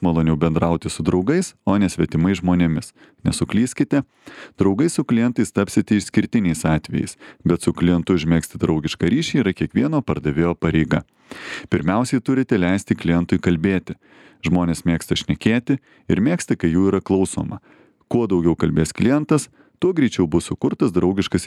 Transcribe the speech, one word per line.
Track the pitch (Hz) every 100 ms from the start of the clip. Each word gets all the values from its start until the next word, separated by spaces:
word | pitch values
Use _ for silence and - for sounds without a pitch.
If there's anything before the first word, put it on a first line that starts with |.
| 87
maloniau | 82 80 76
bendrauti | 82 80 85 82 82
su | -
draugais, | - 90 95 170 190 - -
o |
ne | 101 92
svetimais | - 80 78 90 92
žmonėmis. | 90 87 82 76 - - - _ -
Nesuklyskite, | - - 101 123 - 143 143 - _ - - -
draugai | - 98 98 165
su | -
klientais | 147 117 120 120 104
tapsite | - 98 - - 104
išskirtiniais | - - 98 120 90 80
atvejais, | 80 76 - 69 - - - -
bet | - 85 -
su |
klientu | - 87 87 82
užmegzti | 92 76 82 - -
draugišką | - 78 76 - 85
ryšį | 123 165 147
yra | 101 90
kiekvieno | - 101 143 156 -
pardavėjo | 73 76 71 85
pareiga. | 82 85 80 78 78 - _ - - - - -
Pirmiausiai | - - 101 127 127
turite | 120 131 131 110
leisti | 90 98 -
klientui | - 85 85 85 87
kalbėti. | 92 85 98 95 - - _ - - _
Žmonės | - 87 87 80
mėgsta | 85 82 - -
šnekėti | - - 107 117 - 139 _ _ -
ir | 85
mėgsta, | 123 175 - -
kai | 85
jų | 82 98
yra | 95
klausoma. | - 95 92 - - 104 - _ _ _ -
Kuo | 120 110
daugiau | 92 82 80
kalbės | 80 78 80
klientas, | - 107 147 - 151 - _ _ _
tuo | 180
greičiau | 170 123 - 85
bus | 85 -
sukurtas | 80 135 - 120
draugiškas | 87 87 98 92 90